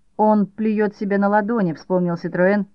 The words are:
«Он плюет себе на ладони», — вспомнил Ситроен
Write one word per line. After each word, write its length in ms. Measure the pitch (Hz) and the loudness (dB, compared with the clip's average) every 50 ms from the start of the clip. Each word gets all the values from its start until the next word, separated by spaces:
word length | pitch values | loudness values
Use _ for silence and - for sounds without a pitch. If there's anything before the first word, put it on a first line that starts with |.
| _ _ _ | _ _ _
«Он 300 | - 214 214 214 214 196 | 0 2 2 2 2 0
плюет 480 | - - - 214 220 208 214 214 202 208 | -2 -4 -4 -4 -2 0 0 -2 -2 -4
себе 240 | - 214 196 202 202 | -6 -4 -2 0 0
на 100 | 202 202 | 0 2
ладони», — 440 | 208 214 208 202 240 226 190 170 147 | 2 0 0 0 0 0 0 -2 -2
вспомнил 420 | - - - 185 180 180 175 170 | -6 -4 -2 -2 0 0 -2 -2
Ситроен 500 | 170 - 175 175 175 180 190 202 208 190 - | -4 -6 -4 0 2 2 2 2 0 -2 -4